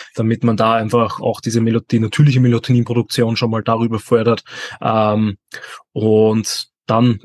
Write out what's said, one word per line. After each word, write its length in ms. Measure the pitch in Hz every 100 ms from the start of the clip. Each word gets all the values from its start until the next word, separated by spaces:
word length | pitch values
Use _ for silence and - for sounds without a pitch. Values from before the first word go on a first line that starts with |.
| - -
damit 300 | 113 110 120
man 100 | 107
da 200 | 113 113
einfach 440 | 107 120 110 -
auch 220 | - 107
diese 180 | 113 113
Melo-, 220 | 113 117
die 180 | - 117
natürliche 400 | 110 - 147 131
Melatoninproduktion 960 | 127 117 - 123 117 120 110 - 113 110
schon 160 | 117
mal 100 | 110
darüber 380 | 107 113 117 110
fördert, 460 | - 117 110 110 - - - -
ähm, 560 | - 110 107 107 107 101 _ - - - -
und 760 | - 110 107 110 110 104 - - _ -
dann 340 | 113 123 107